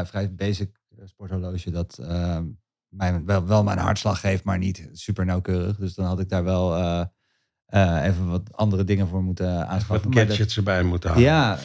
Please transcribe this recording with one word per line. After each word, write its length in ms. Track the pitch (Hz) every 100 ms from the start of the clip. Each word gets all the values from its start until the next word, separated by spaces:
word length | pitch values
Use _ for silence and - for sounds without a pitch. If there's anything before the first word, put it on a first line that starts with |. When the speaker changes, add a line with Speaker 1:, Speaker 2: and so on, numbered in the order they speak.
| 92
Speaker 1:
vrij 280 | 101 98
basic 360 | 92 101 95 98 - _ -
sporthorloge 640 | 98 _ 95 92 90 90 87
dat, 280 | 85 85 -
ehm, 460 | 78 87 87 85 80 - _ _ _
mijn, 360 | 95 92 87 85
wel, 200 | 98 87
wel 160 | 107
mijn 140 | 101 92
hartslag 420 | 92 101 104 95
geeft, 240 | 98 95
maar 140 | 98 92
niet 300 | 95 92 78
super 320 | - - 98
nauwkeurig. 520 | 92 90 90 90 92 98
Dus 180 | 92
dan 100 | 87 90
had 140 | 95
ik 80 | 95
daar 160 | 95
wel, 320 | 90 92 92 85
eh, 240 | 87 85 85 - _ _ _ _ _
eh, 380 | 101 92 82
even 260 | 80 90 90
wat 120 | 90 - -
andere 280 | 107 95
dingen 240 | 98 98 92
voor 140 | 95
moeten 460 | 92 87 90 87 -
aanschaffen. 260 | 95 107
Speaker 2:
Wat 100 | 110
Speaker 1:
Maar 100 | -
dat 120 | 123 104
Speaker 2:
gadgets 300 | 104 110 107
erbij 260 | 101 92
moeten 260 | 90 87 87
halen. 140 | 87
Speaker 1:
Ja, 340 | 131 156 117 85